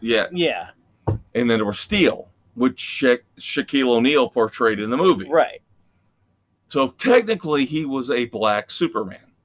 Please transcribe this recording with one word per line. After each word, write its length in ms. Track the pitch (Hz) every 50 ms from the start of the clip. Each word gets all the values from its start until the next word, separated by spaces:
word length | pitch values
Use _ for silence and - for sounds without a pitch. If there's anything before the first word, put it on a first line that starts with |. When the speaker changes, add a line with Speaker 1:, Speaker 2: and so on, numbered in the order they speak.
Speaker 1:
yeah. 260 | 110 113 117 107 95 -
Speaker 2:
Yeah. 380 | - 175 170 151 110 87 - - - _ _ _ _ _ _ - - - - _ _
Speaker 1:
And 160 | 117 123 117
then 80 | 113
there 80 | 107 107
was 140 | 104 104 -
Steel, 500 | - - 208 202 170 123 - - - - _ _ _ _ _
which 260 | 117 123 131 127 -
Sha-, 380 | - - - - 139 127 123 123 - _ _ -
Shaquille 500 | - - - 143 135 - 143 139 131 123
O'Neal 400 | 120 117 120 135 151 143 123 -
portrayed 500 | - 123 110 107 - - 123 113 107 104
in 120 | 107 110
the 60 | 123
movie. 300 | 143 180 185 156 98 95
Speaker 2:
Right. 340 | 135 156 160 120 - - - - _ _ _ _ _ _ _ _ _ _ _ _ _ _ _ _ _ _ _ _
Speaker 1:
So 220 | - - 139 135 127
technically, 760 | - - - 262 247 240 220 214 220 180 - 156 151 143 135
he 200 | 127 151 156 156
was 260 | 139 135 135 123 123
a 140 | 131 123 120
black 420 | 117 - 101 107 107 104 107 - -
Superman. 640 | - - 175 165 - 107 107 92 - - - _ _ _